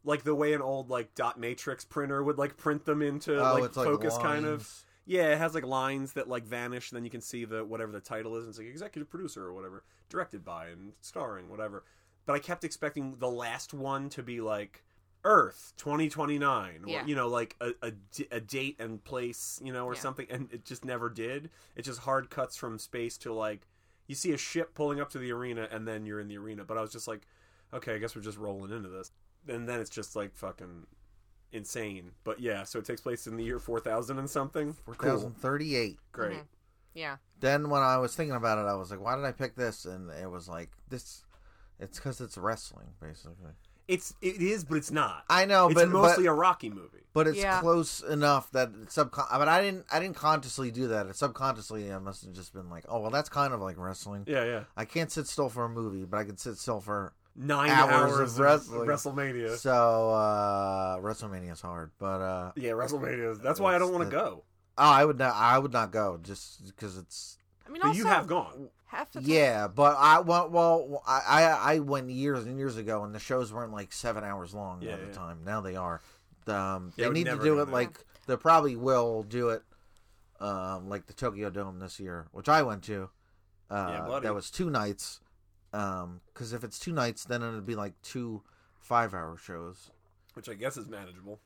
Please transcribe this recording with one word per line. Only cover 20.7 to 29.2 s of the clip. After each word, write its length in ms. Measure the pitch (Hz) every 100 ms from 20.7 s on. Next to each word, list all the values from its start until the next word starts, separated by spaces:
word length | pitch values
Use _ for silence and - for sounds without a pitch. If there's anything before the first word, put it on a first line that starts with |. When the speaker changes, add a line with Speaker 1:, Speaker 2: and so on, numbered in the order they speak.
| 127
Speaker 1:
never 260 | 131 123 117
did. 400 | 113 113 139 160 _ _ -
It 80 |
just 160 | 139 123
hard 300 | 135 135 127
cuts 240 | - 127 -
from 240 | 123 113
space 400 | - 123 117 -
to, 120 | 123
like, 340 | 110 107 104 _ _ _ _ -
you 80 | 135
see 160 | 180
a 40 | 147
ship 360 | - 165 165
pulling 260 | - 147 143
up 100 | 143
to 80 | 135
the 120 | 123
arena, 360 | 120 123 117 110
and 180 | 113 110
then 200 | 110 107
you're 120 | 104
in 80 | 104
the 120 | 104
arena. 240 | 107 107 98
But 140 | 110
I 20 |
was 100 | 110
just 160 | 117 117
like, 200 | 107 _ _ _ _ _
"Okay, 220 | 131 123
I 40 | 107
guess 160 | 113 110
we're 80 |
just 160 | 104 104
rolling 320 | 107 98 98
into 180 | 113 95
this." 220 | 92 - _